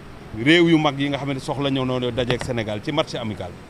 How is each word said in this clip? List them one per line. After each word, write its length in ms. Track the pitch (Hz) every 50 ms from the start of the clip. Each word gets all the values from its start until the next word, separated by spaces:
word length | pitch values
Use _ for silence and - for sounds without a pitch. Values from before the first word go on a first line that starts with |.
| - - - - - - - 107 117
réew 240 | 147 165 175 170 170
yu 80 | 165 156
mag 200 | 156 147 135 139
yi 100 | 139 143
nga 80 | 139 123
xam 140 | 143 139
ne 60 | 139 131
soxla 300 | - - 135 131 143 139
ñoo 140 | 135 135 131
noo 260 | 127 127 127 123 123
dajeek 340 | 117 131 123 117 123 113 -
Sénégal 360 | - 123 117 107 107 107 104 -
ci 80 | 156
match 220 | 147 160 151 - -
amical. 360 | 139 117 107 101 90 95 87 85 - - -